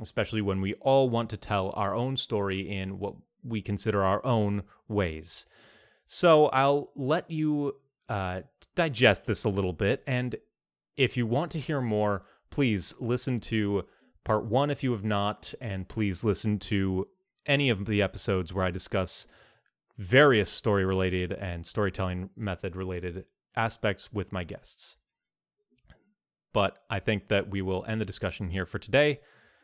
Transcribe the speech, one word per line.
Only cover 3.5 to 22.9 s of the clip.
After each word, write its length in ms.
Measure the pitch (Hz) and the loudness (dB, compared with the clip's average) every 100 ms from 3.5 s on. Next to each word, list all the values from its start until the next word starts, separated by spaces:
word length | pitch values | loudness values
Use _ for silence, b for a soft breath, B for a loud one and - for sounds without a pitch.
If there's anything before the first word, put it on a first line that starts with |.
| 110 | -6
consider 420 | 101 101 113 101 | -4 -2 0 2
our 220 | 95 101 135 | 2 2 2
own 380 | 117 101 101 b b - | 2 2 0 b b -4
ways. 560 | 104 87 80 80 - - b b b b b - | 0 0 -2 -6 -6 -8 b b b b b -6
So 420 | - 175 156 151 | 2 6 8 6
I'll 440 | 131 139 143 131 139 | 4 2 2 -2 -6
let 340 | 135 165 - | -2 -2 -2
you, 460 | 160 156 147 143 - _ _ - | -2 0 0 -2 -6 _ _ -6
uh, 320 | 104 92 92 - _ - - | -4 -4 -6 -10 _ -6 -2
digest 500 | 165 113 123 98 - | 0 6 6 6 2
this 200 | 101 113 | 0 0
a 40 | |
little 220 | 98 92 | 0 -2
bit, 320 | 85 98 - - | 0 0 0 -2
and 300 | 123 127 110 - _ _ _ _ - | -4 -4 -8 -12 _ _ _ _ 0
if 180 | 123 127 | 0 2
you 100 | 113 | 0
want 260 | 123 170 | 0 -2
to 60 | 165 | -4
hear 200 | 143 147 | -4 -2
more, 460 | 120 107 104 98 b b b | 0 2 2 -2 b b b
please 440 | - 131 101 - - | 0 2 2 -2 -4
listen 400 | 117 123 - 120 | -2 -2 -2 -4
to 460 | - 113 101 98 b b b b - | -2 0 0 0 b b b b -2
part 180 | 107 | 0
one 260 | 104 120 147 | 2 0 0
if 140 | 139 | 0
you 80 | 131 | -2
have 140 | 113 107 | -2 0
not, 480 | 104 104 - - - | 0 0 -4 -10 -10
and 260 | 117 95 92 | -8 -8 -6
please 380 | - 101 90 110 | -2 -2 0 0
listen 340 | 92 110 104 | 2 0 0
to 480 | - 101 95 92 95 _ _ _ - | 0 0 2 0 -4 _ _ _ 0
any 240 | 143 139 | 2 2
of 160 | 98 101 | 0 0
the 160 | 101 | 2
episodes 500 | 95 - - 95 85 | 2 0 0 0 -2
where 140 | 95 92 | -2 -2
I 60 | |
discuss 560 | 90 - 101 90 - - b b b b _ _ - | -2 -2 -2 0 -2 -4 b b b b _ _ -14
various 520 | 92 127 147 113 95 | 2 6 8 6 2
story-related 840 | - 113 101 95 95 92 92 87 | 0 2 2 2 2 2 0 -2
and 340 | - 92 87 85 | -4 -6 -6 -6
storytelling 640 | 113 98 95 92 90 95 - | -2 -2 0 -2 -4 -6 -6
method-related 880 | 104 90 95 92 92 | -6 -4 -6 -6 -6